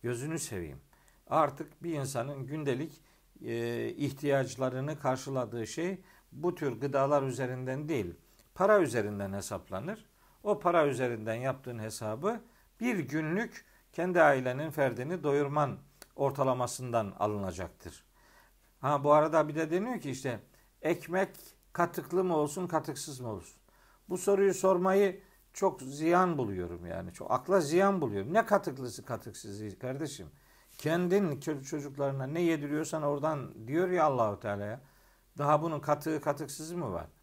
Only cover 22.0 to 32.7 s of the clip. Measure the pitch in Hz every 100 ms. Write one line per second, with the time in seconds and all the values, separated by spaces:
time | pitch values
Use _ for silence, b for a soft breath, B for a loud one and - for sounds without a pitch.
22 | 139 175 185 160 147 185 175 160 151 135
23 | - 135 120 101 - - _ b b b
24 | - 180 196 196 196 185 190 180 185 196
25 | 196 185 B B _ - 190 185 127 139
26 | 160 175 185 151 113 95 85 85 85 92
27 | 90 - - 117 - 190 143 165 196 190
28 | 135 101 101 196 220 202 180 131 123 -
29 | - 113 - - 110 101 107 92 127 135
30 | 156 135 80 b b b b - 151 170
31 | 175 196 190 143 160 147 131 151 143 135
32 | 139 135 131 160 175 156 143